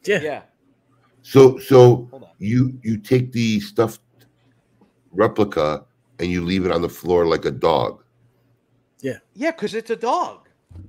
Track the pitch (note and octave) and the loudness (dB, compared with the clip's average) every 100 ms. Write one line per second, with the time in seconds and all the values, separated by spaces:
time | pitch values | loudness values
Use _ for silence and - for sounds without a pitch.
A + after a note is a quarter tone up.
0 | - G3 D3+ B2 - _ _ _ _ _ | -4 -4 -4 -12 -16 _ _ _ _ _
1 | _ _ - C3+ C3 C3 - C3 B2 A#2 | _ _ 0 6 6 6 2 8 8 6
2 | - - F2 _ F#2+ A#2+ B2+ B2+ A2 G#2+ | -4 -20 -20 _ -4 -2 -2 -4 -8 -8
3 | - B2+ B2 B2 A2+ G#2+ G#2 - A2+ - | -2 -2 0 -4 -2 -4 -6 -4 -4 -4
4 | _ _ _ _ _ _ _ _ _ _ | _ _ _ _ _ _ _ _ _ _
5 | _ F2 A2 G#2+ G2+ - D2+ D2 _ _ | _ -2 -2 0 -2 -2 -4 -4 _ _
6 | _ _ F2 F2+ E2+ F#2+ F2+ E2+ E2+ - | _ _ -6 -6 -4 -2 -2 -4 -6 -10
7 | D#2+ F2 E2+ D#2+ E2 C2 E2+ D2+ A1 - | -2 0 0 -2 -4 -2 0 0 -2 -8
8 | _ _ _ _ _ _ _ _ _ _ | _ _ _ _ _ _ _ _ _ _
9 | C3 A2 _ F#3 D4+ E4 G#3 G#3+ A3 A3+ | -14 -14 _ -10 -8 -8 -10 -10 -10 -8
10 | A3+ E4 D4+ G2+ _ _ _ - | -4 -4 -6 -12 _ _ _ -20